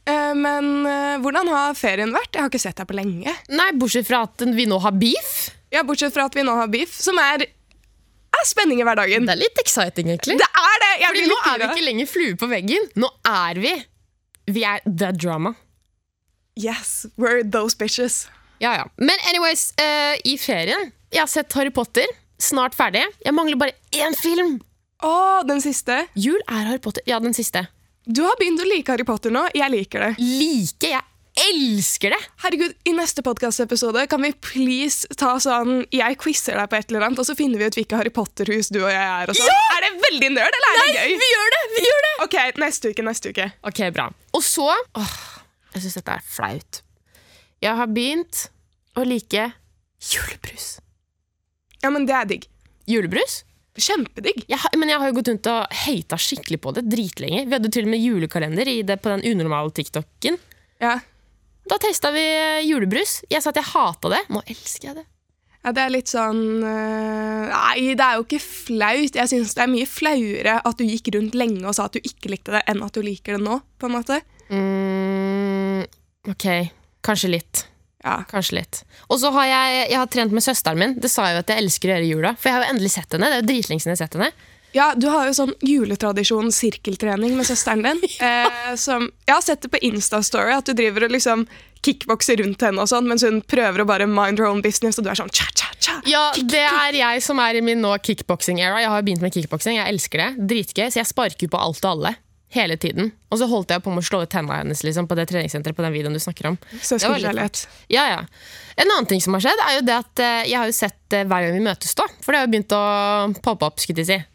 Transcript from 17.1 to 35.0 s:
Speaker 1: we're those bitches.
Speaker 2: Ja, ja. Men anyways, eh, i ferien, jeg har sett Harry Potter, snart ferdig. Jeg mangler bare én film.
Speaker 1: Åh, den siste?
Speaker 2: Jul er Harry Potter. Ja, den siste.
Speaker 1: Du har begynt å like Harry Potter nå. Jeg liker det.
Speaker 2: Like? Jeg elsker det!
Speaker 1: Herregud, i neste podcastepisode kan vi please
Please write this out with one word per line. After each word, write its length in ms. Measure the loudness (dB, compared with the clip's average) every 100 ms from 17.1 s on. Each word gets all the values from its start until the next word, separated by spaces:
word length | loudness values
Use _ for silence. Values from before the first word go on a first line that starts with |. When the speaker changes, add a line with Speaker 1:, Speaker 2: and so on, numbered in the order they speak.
Speaker 1:
we're 300 | -2 2 2
those 320 | 2 0 0
bitches. 500 | -2 -2 0 0 -2 -6 -18 _ _
Speaker 2:
Ja, 100 | -2
ja. 120 | 0 -4
Men 240 | 0 0 2
anyways, 500 | 0 2 2 0 -2
eh, 400 | 0 0 2 0 -2
i 180 | -4 -4
ferien, 480 | -2 -2 0 -2 -4 _ _
jeg 100 | -2
har 100 | 0
sett 240 | 0 -2
Harry 220 | -2 0
Potter, 320 | 0 0 0 0 -4 _ _
snart 420 | -2 2 0 2
ferdig. 240 | 2 2 0 -2
Jeg 180 | 0
mangler 240 | 2 2 2
bare 160 | 0 -2 _
én 260 | -2 -2
film. 400 | 0 0 2 0 -2 _ _ _ _
Speaker 1:
Åh, 420 | 0 2 4 4
den 180 | 2 0
siste? 380 | 0 -4 -2 -2 -2
Speaker 2:
Jul 260 | -2 0 0
er 180 | -2 -4
Harry 160 | -2 -4
Potter. 260 | -4 -6
Ja, 140 | -2 0
den 160 | 0
siste. 320 | -2 -2 -2 -4 _ _ _ -4
Speaker 1:
Du 140 | 0
har 140 | 2 2
begynt 220 | 2 2
å 60 | 2
like 240 | 0 0
Harry 120 | -2 0
Potter 240 | -2 0
nå. 140 | 0 0 0
Jeg 140 | 0
liker 300 | 0 -2 -2
det. 100 | -2 0
Speaker 2:
Like? 720 | -2 2 2 2 -2 -2 -2
Jeg 100 | -2 -4 _ _
elsker 800 | 0 2 2 2 0 0 0 0
det! 40 | 0 -4 _
Speaker 1:
Herregud, 300 | -2 0 -2 -2 -2
i 60 |
neste 280 | 0 0 -2 -4
podcastepisode 800 | -2 -2 -2 -2 0 0 0 0
kan 160 | 0
vi 60 | 0 -2
please 720 | -8 0 0 2 0 -2